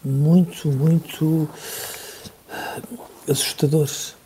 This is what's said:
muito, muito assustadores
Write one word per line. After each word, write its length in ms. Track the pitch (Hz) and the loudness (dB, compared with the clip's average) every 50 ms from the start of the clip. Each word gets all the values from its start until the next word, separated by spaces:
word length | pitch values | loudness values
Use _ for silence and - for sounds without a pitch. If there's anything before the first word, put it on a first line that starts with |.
| - | -2
muito, 640 | 139 135 139 147 156 170 185 175 175 - - - 151 | 0 0 2 4 6 8 6 6 4 -2 -4 -2 -2
muito 760 | 139 131 143 160 165 165 160 - - - 156 156 160 160 156 151 - - - - - - - - - - - - - - - - - - _ - - - - - - - - - 247 - - - - - - - | 0 2 4 4 4 4 2 -2 -4 -2 0 2 2 2 0 -2 -6 -14 -14 -12 -10 -10 -10 -12 -12 -14 -16 -16 -18 -18 -18 -20 -20 -20 _ -16 -14 -12 -12 -12 -12 -14 -14 -14 -16 -18 -18 -20 -20 -12 -4 -2
assustadores 880 | 143 - - - - - 160 139 151 160 147 139 - - - - - - _ | -2 -2 -2 -4 0 0 2 2 4 2 2 0 -2 -8 -10 -12 -14 -20 _